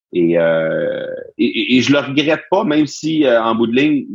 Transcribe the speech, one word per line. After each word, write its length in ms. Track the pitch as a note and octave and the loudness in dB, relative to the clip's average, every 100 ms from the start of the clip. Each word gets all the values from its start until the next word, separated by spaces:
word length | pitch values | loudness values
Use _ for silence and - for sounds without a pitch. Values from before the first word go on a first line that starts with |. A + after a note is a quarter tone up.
| _ | _
Et, 260 | F2 E2+ E2+ | 0 2 2
euh, 680 | E2 D#2+ D#2+ D#2 D#2 - - - - - | 2 0 0 -2 -4 -6 -8 -12 -10 -4
et, 80 | A#2 | -2
et, 320 | A2+ G#2 B2+ | -2 0 2
et 40 | |
je 100 | A#2+ | 2
le 80 | C#3+ | 0
regrette 440 | C3 C#3 C#3+ D3+ - | 0 -2 0 -2 0
pas, 140 | F#3+ | -2
même 240 | D3 D3+ D3 | 0 0 0
si, 380 | - D#3 D#3 C3+ | -4 -4 0 2
euh, 180 | A#2 | 2
en 120 | A2+ A2+ | 2 0
bout 120 | A2+ | 0
de 80 | B2 | 2
ligne, 300 | D3+ C#3+ - | 2 0 -4